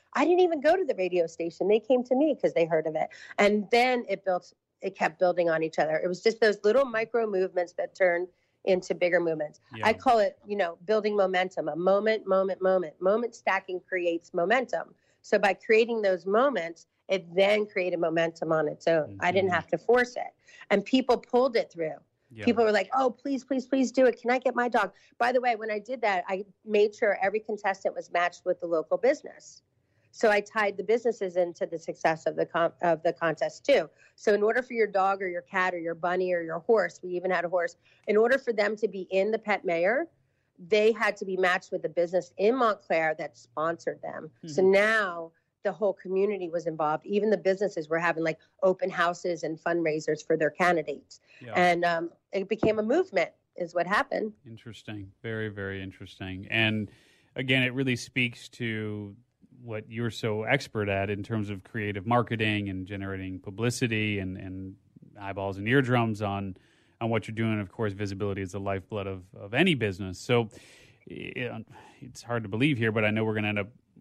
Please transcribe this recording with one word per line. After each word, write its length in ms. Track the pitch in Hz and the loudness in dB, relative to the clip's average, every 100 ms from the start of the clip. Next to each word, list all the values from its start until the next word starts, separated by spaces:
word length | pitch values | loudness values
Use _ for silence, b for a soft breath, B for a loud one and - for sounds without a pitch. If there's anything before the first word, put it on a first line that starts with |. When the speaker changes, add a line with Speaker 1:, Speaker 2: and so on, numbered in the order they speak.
| b | b
Speaker 1:
I 120 | - 311 | 0 4
didn't 160 | 359 | 4
even 180 | 359 320 | 4 4
go 140 | 302 370 | 2 2
to 80 | 311 | 0
the 100 | 202 | -2
radio 320 | 185 180 165 | 0 0 0
station. 400 | - 170 - 180 | -2 -8 -2 2
They 120 | 220 | 2
came 240 | - 254 | 4 0
to 120 | 247 254 | 2 2
me 200 | 311 247 | 2 2
'cause 180 | 170 | 0
they 120 | 165 165 | 2 2
heard 220 | 165 160 | 2 0
of 80 | 156 | -2
it. 140 | - B B - | -4 B B 0
And 320 | 202 214 185 | 2 2 2
then 340 | 240 254 247 240 | 2 4 0 -2
it 160 | 196 190 | -4 -2
built, 280 | 180 - _ _ _ | -2 -4 _ _ _
it 140 | 196 190 | -10 -2
kept 220 | 175 160 | -4 2
building 320 | 180 175 170 | 0 2 2
on 140 | 160 | 2
each 160 | 160 - | 0 0
other. 160 | 151 156 | 0 0
It 100 | 180 | -2
was 120 | 180 | 0
just 180 | 226 220 | 0 4
those 200 | 220 202 208 | 2 4 2
little 200 | 247 269 | 4 2
micro 400 | 220 226 233 220 | -2 -2 -2 0
movements 460 | 190 185 175 175 - | 0 0 -2 -4 -6
that 180 | 175 - | -8 2
turned 320 | 180 175 180 _ _ _ - | 2 2 -4 _ _ _ 0
into 280 | 180 - | 0 0
bigger 280 | 170 175 175 | -2 2 2
movements. 400 | 170 156 151 - b | 2 -2 -4 -10 b
Speaker 2:
Yeah. 140 | - 214 | -2 0
Speaker 1:
I 60 | |
call 260 | 226 269 226 | 2 2 4
it, 180 | 196 - 208 | 2 -2 -8
you 120 | 202 | -4
know, 200 | 170 170 | -2 -4
building 320 | 175 214 208 208 | -2 0 2 2
momentum, 540 | 185 185 185 175 156 | 2 2 -2 -4 -6
a 60 | 151 | 0
moment, 500 | 180 202 214 220 190 | 2 4 2 0 0
moment, 340 | 190 190 180 | 0 2 0
moment. 380 | 185 185 160 - | 2 2 0 -2
Moment 320 | 185 220 240 | 0 0 -2
stacking 460 | - - 190 190 180 | -4 -2 -2 -2 -10
creates 540 | - 185 175 170 - | -4 -2 0 -2 -4
momentum. 600 | 175 175 247 240 165 - _ _ _ | -2 2 2 0 -6 -8 _ _ _
So 180 | - 208 | -2 2
by 140 | 196 | 2
creating 480 | 185 - 220 233 226 | -2 2 4 4 2
those 240 | 196 185 190 | 2 0 2
moments, 600 | 214 285 220 165 170 _ _ - | 4 4 2 -4 -10 _ _ -2
it 260 | 190 170 | -2 0
then 320 | 170 196 214 208 | 2 4 4 0
created 340 | 196 180 170 | -2 -2 0
momentum 520 | 170 165 165 165 160 | 0 2 0 -2 -2
on 160 | 160 151 | 0 0
its 180 | 156 - | -2 2
own. 300 | 165 139 101 | 2 0 -2
I 100 | 175 | 0
didn't 160 | 185 190 | 2 2
Speaker 2:
Mm-hmm. 80 | 170 | 0
Speaker 1:
have 120 | - | -2
to 100 | 165 | -4
force 400 | - 247 247 - | 2 2 2 -4
it. 160 | - - B B B | -10 -14 B B B
And 140 | 202 | 0
people 340 | 202 262 254 233 | 2 0 4 0
pulled 380 | - 247 262 226 | 2 2 2 2
it 160 | 175 | -2
through. 240 | 170 156 143 _ _ _ | -6 -8 -8 _ _ _
Speaker 2:
Yeah. 140 | 110 208 | -4 0
Speaker 1:
People 180 | 220 | 2
were 80 | 220 | 4
like, 180 | 208 190 | 2 0
"Oh, 160 | 269 262 | 0 0
please, 340 | - 277 269 | -2 -6 -6
please, 220 | - 269 240 | -2 -4 0
please 260 | 269 240 | 0 2
do 140 | 262 254 | 4 4
it. 160 | - | 2
Can 80 | 233 | -2
I 80 | 254 | 0
get 180 | 254 240 | 0 0
my 120 | 247 | 0
dog?" 220 | 233 190 b b _ | 0 0 b b _
By 140 | 240 | 0
the 100 | 254 | 2
way, 140 | 247 220 | 0 -2
when 160 | 220 | -4
I 80 | 214 | -6
did 200 | 208 254 | -6 -4
that, 240 | 220 185 180 | 0 0 -2
I 180 | 190 202 _ | -6 -8 _
made 300 | 220 208 214 | 0 4 4
sure 240 | 214 214 190 | 2 0 0
every 180 | 196 214 | -2 -2
contestant 560 | 214 208 196 190 185 175 | -6 -4 -4 -2 -4 -6
was 160 | 160 | -4
matched 340 | 175 175 - 185 | 0 0 -2 -4
with 140 | 180 | -4
the 80 | 170 | 0
local 300 | 165 156 185 | -2 0 2
business. 640 | 240 294 - - - - _ _ _ _ _ | 2 2 -4 -20 -20 -20 _ _ _ _ _
So 180 | - 226 | 0 4
I 120 | 208 | 4
tied 360 | 202 220 202 190 | 0 -2 -2 -2
the 60 | |
businesses 540 | 190 240 240 220 190 175 | 0 0 0 -2 -4 0
into 280 | 175 165 175 | -2 -2 -6
the 140 | 165 | -6
success 480 | - 160 165 160 156 | -10 -2 -2 0 -2
of 80 | 156 | -2
the 100 | 160 | -2
con-, 280 | 165 165 - | 0 0 0
of 180 | 175 160 | 0 0
the 120 | 170 | 0
contest 520 | 170 165 156 156 - - | -2 -4 -2 -6 -4 2
too. 240 | 247 160 b b _ | 2 2 b b _
So 180 | - | 0
in 100 | 208 | 2
order 180 | 208 226 | 2 0
for 120 | 247 | -2
your 120 | 233 208 | 0 0
dog 340 | 196 190 196 | 2 0 0
or 40 | 190 | -4
your 160 | 175 | -6
cat 300 | 175 190 185 | -6 -2 0
or 60 | 180 | -2
your 160 | 165 165 | -6 -4
bunny 360 | 175 185 180 | -2 0 0
or 80 | 175 | -2
your 180 | 165 165 | -2 -6
horse, 400 | - 220 175 - | 2 2 2 -4
we 80 | 180 | -8
even 200 | 175 185 | -4 0
had 140 | 180 170 | 0 0
a 40 | |
horse, 280 | 180 170 - b b - | -2 -2 -6 b b 0
in 80 | 208 | 2
order 200 | 233 262 | 4 2
for 140 | 247 | 0
them 220 | 214 208 214 | -2 -2 -2
to 120 | 214 | -4
be 140 | 190 180 | -4 -2
in 200 | 190 202 | 0 0
the 80 | 220 | -2
Pet 260 | 214 196 185 | -2 -4 -2
Mayor, 420 | 170 180 254 339 _ _ _ _ _ 175 | 0 0 0 -4 _ _ _ _ _ 0
they 240 | 208 214 | 4 4
had 240 | 226 214 202 | 2 -2 -2
to 80 | 190 | -6
be 120 | 185 | 0
matched 340 | 185 185 - | 2 0 -2
with 100 | 180 | -6
the 80 | 165 | -4
business 420 | 160 170 180 165 - | -2 0 0 -4 0
in 180 | 202 262 | 2 4
Montclair 600 | 226 202 _ 165 160 156 | 2 0 _ 0 0 -2
that 200 | 151 - | -8 -12
sponsored 640 | - - 160 170 - 147 | -12 -4 -4 -4 -6 -8
them. 260 | 160 - 156 - 165 | -10 -12 -14 -16 -6
So 160 | 147 | 2
Speaker 2:
Mm-hmm. 100 | 190 | 4
Speaker 1:
now 600 | 196 214 220 196 170 165 _ _ _ | 6 4 2 -2 -6 -12 _ _ _
the 80 | 202 | -6
whole 220 | 165 202 | -2 -2
community 560 | 190 180 190 202 196 180 | -2 -4 0 0 -2 -4
was 180 | 170 165 | -4 -6
involved. 380 | 160 151 156 - | -2 -2 -2 -2
Even 240 | 202 214 | 0 2
the 80 | 190 | 2
businesses 520 | 175 190 202 170 151 | 2 0 -2 -4 -2
were 100 | 165 | 0
having, 240 | 170 165 | 0 0
like, 160 | 160 160 b b | -2 -4 b b
open 260 | 190 185 185 | 0 2 -2
houses 540 | 175 175 175 180 165 | 0 0 0 -4 -4
and 160 | 160 160 | -4 -4
fundraisers 680 | 175 170 160 156 156 151 - | -2 0 0 -2 -2 -4 0
for 120 | 160 | 0
their 120 | 151 | 2
candidates. 720 | - 180 170 147 139 - - B B | 2 2 2 -2 -10 -14 -20 B B
Speaker 2:
Yeah. 100 | 117 117 | -6 2
Speaker 1:
And, 280 | 175 175 | 2 4
um, 280 | 170 165 165 - _ | 2 0 -4 -10 _
it 160 | 196 190 | -6 -4
became 320 | 220 220 214 | 0 2 2
a 40 | |
movement 480 | 214 311 370 185 160 - _ - | 2 0 2 0 -2 -4 _ -10
is 180 | 170 175 | -6 -4
what 100 | 170 | 0
happened. 480 | 214 277 - 214 208 117 | 0 0 -4 -4 -8 -18
Speaker 2:
Interesting. 640 | 113 117 104 - 104 98 _ | -18 -16 -16 -12 -12 -12 _
Very, 280 | 113 110 110 | -8 -6 -6
very 340 | 101 98 98 | -6 -8 -8
interesting. 640 | 95 - 95 - 95 92 104 | -10 -14 -18 -12 -10 -10 -4
And 400 | 113 110 110 101 b b b b - | 0 2 0 -4 b b b b -8
again, 280 | 131 131 | 0 2
it 100 | 127 | 2
really 240 | 127 135 120 | 0 -2 -2
speaks 500 | - - 123 117 - | -4 -4 -4 -6 -18
to 640 | - 117 110 107 104 101 107 _ _ _ 127 | -8 -6 -4 -6 -8 -10 -16 _ _ _ -20
what 220 | 120 110 110 | -12 -12 -10
you're 220 | 113 117 | -6 -4
so 320 | - 117 107 | -4 -4 -4
expert 440 | 110 135 - 113 101 | 0 -2 -2 -4 0
at 220 | 98 98 | 0 -2
in 140 | 101 | -4
terms 260 | 101 113 101 | -4 -4 -4
of 160 | 98 - | -8 -10
creative 420 | 117 104 101 101 | -8 -6 -6 0
marketing 640 | 120 117 113 110 104 101 | 0 0 -2 -2 -2 -4
and 180 | 95 92 | -6 -8
generating 520 | 101 98 95 92 92 | -10 -8 -8 -8 -10
publicity 800 | - 98 120 120 123 110 107 101 | -12 -4 -4 -2 -2 0 -2 -2
and, 180 | 92 92 | -4 -8
and 380 | 92 95 95 98 _ - - 104 | -10 -12 -12 -14 _ -20 -20 -16
eyeballs 380 | 98 98 98 95 | -12 -6 -6 -4
and 100 | 104 | 2
eardrums 540 | 139 123 123 117 107 | 2 4 2 2 -2
on, 340 | 104 98 98 92 b b b b | -2 -4 -6 -10 b b b b
on 80 | 117 | -2
what 180 | 113 - | -2 -4
you're 80 | 110 | -4
doing. 240 | 113 107 | -2 -2
Of 100 | 95 | -6
course, 220 | - 107 | -6 -6
visibility 500 | 98 104 98 104 98 | -4 -8 -4 -4 -4
is 120 | 95 | -6
the 60 | 101 | -6
lifeblood 460 | 98 98 92 107 98 | -6 -6 -6 -8 -8
of, 160 | 95 90 - | -10 -14 -18
of 160 | 101 | -6
any 200 | 120 190 139 | -2 0 0
business. 420 | 107 90 95 90 | -2 -4 -8 -10
So 300 | - 120 113 B B B B B - | -2 0 0 B B B B B -18
i-, 540 | - - - 120 113 - B B B | -14 -12 -10 -8 -10 -14 B B B
it's 220 | 127 - | -20 -18
hard 200 | - 120 | -6 -6
to 60 | 107 | -4
believe 280 | 107 143 113 | 0 0 2
here, 160 | 113 | 0
but 100 | 110 | 2
I 60 | 107 | 0
know 140 | 107 110 | 0 0
we're 100 | 107 | -2
gonna 140 | 107 | -2
end 100 | 104 | -2
up, 100 | 101 - _ - | -6 -12 _ -20